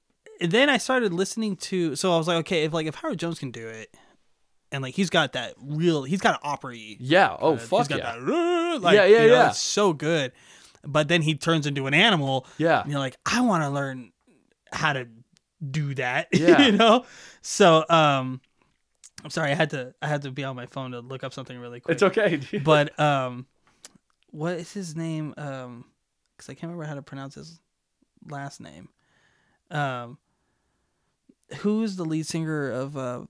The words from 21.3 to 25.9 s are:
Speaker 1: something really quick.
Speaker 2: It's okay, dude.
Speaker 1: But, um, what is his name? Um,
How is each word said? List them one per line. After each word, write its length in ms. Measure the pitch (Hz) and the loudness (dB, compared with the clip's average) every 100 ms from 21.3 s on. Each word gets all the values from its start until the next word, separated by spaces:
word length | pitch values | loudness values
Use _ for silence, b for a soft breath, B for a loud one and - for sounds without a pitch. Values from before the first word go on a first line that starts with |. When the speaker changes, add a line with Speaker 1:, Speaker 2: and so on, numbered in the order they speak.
Speaker 1:
something 260 | - 131 123 | -12 -14 -14
really 220 | 120 120 | -16 -12
quick. 140 | - | -4
Speaker 2:
It's 80 | 165 | 2
okay, 340 | 196 208 208 151 | 2 4 0 0
dude. 260 | 135 208 | -4 -4
Speaker 1:
But, 340 | 143 151 147 - | 4 4 4 0
um, 460 | 147 139 127 123 127 _ _ _ - _ _ _ _ | 0 0 -4 -8 -16 _ _ _ -20 _ _ _ _
what 260 | 151 165 175 | -8 -6 -6
is 140 | 165 | -8
his 220 | 202 175 | -10 -10
name? 380 | 156 165 156 151 - | -6 -6 -6 -8 -10
Um, 480 | 147 135 127 120 - | -12 -12 -14 -18 -20